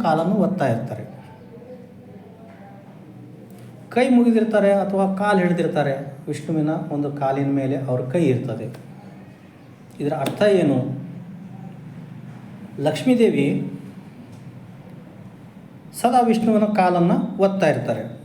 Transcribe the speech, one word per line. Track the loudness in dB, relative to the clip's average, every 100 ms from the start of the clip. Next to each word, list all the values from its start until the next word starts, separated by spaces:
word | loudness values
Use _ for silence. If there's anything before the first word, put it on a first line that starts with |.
ಕಾಲನ್ನು | 2 2 2
ಒತ್ತಾ | 2 2 0 0
ಇರ್ತಾರೆ. | 0 -4 -10 -12 -16 -20 -20 -20 -20 -18 -18 -20 -20 -20 -20 -20 -20 -20 -20 -20 -20 -20 -20 -20 -20 -20 -20 -20 -20 -20 -20 -4
ಕೈ | 2 6
ಮುಗಿದಿರ್ತಾರೆ | 6 6 4 4 4 4
ಅಥವಾ | 4 2 0 0
ಕಾಲು | 0 2 4
ಹಿಡಿದಿರ್ತಾರೆ, | 2 2 0 0 0 -2 -6 -12 -8
ವಿಷ್ಣುವಿನ | -8 -4 -2 0
ಒಂದು | -2 -4 -4 -4
ಕಾಲಿನ | -2 -2 0 0
ಮೇಲೆ | 0 0 -2
ಅವ್ರ | -2 -2
ಕೈ | 0 2
ಇರ್ತದೆ. | 2 2 -2 -8 -10 -12 -18 -18 -20 -20 -20 -20 -20 -20 -20 -20 -20 -6
ಇದರ | -4
ಅರ್ಥ | -2 -4 2
ಏನು? | 4 4 4 0 -2 -6 -10 -14 -16 -16 -16 -16 -16 -16 -18 -18 -18 -18 -16 -18 -18 -18 -14 -4
ಲಕ್ಷ್ಮೀದೇವಿ | -4 -2 2 4 4 2 0 0 -4 -10 -16 -18 -20 -20 -20 -18 -18 -18 -20 -20 -20 -20 -20 -20 -20 -20 -20 -20 -20 -20 -18 -2
ಸದಾ | 2 4
ವಿಷ್ಣುವಿನ | 4 4 4 4
ಕಾಲನ್ನು | 4 4 4 4 4 2 0 2
ಒತ್ತಾ | 2 4 2
ಇರ್ತಾರೆ. | 2 -2 -4 -6 -12